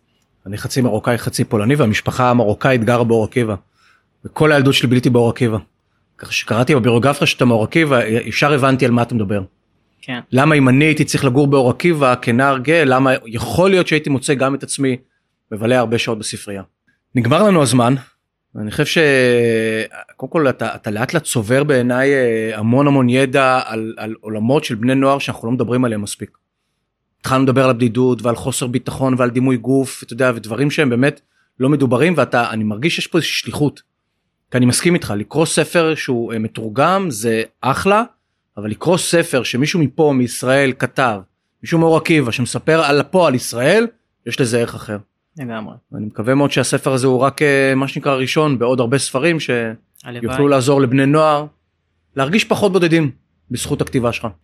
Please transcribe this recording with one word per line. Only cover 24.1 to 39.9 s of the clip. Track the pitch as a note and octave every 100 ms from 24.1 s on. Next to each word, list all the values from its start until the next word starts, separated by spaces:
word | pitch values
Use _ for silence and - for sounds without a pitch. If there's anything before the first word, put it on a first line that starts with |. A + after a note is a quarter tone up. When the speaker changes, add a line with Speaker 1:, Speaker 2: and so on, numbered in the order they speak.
| A2
Speaker 1:
עולמות | G#2+ G#2+ A2+ D3
של | D3+ A#2
בני | A#2+ C3
נוער | C3+ C#3
שאנחנו | - A2+ A2+
לא |
מדברים | B2 A2 B2 B2+
עליהם | G#2+
מספיק. | G2+ - G#2 _ _ _ _ _ _ _ _ _
התחלנו | - C3
לדבר | C3+ B2+
על | C3
הבדידות | A#2+ B2 G#2+ B2+ A#2+
ועל | A#2 A#2
חוסר | C#3 A#2+ B2+
ביטחון | B2 - - C3+ B2+
ועל | B2
דימוי | A#2+ C3 B2+
גוף, | A2+ C3+ C3 -
אתה | -
יודע, | A#2 B2+ A#2
ודברים | G#2 A2 D3
שהם | D3 C#3+
באמת | A#2+ C#3 - _ _ _ -
לא | B2+
מדוברים, | D3 C3 A#2+ D#3+ D#3+
ואתה, | B2 B2+ A#2
אני | A2
מרגיש | G#2+ G#2 D#3 -
שיש | -
פה | F3
איזושהי | - -
שליחות. | - A2 D3 - _ _ _ _ _ _ _
כי | B2+
אני | B2
מסכים | A#2+ F3+
איתך, | E3+ - G#2
לקרוא | G#2 C#3+ D#3+
ספר | - D3+ F3 D#3+ D#3
שהוא, | - A#2+ A#2
אה, | A2+
מתורגם | A2 - A2 G#2+ D3+ F#3+ F#3+
זה | A2 A#2 A2+ A2+ _
אחלה, | B2 C3+ G3 G3+ A#3 _ _ _ _ -
אבל | G#2
לקרוא | G#2+ - F3
ספר | - E3+ E3 C3+
שמישהו | A2+ A#2 D3 F3+
מפה, | C#3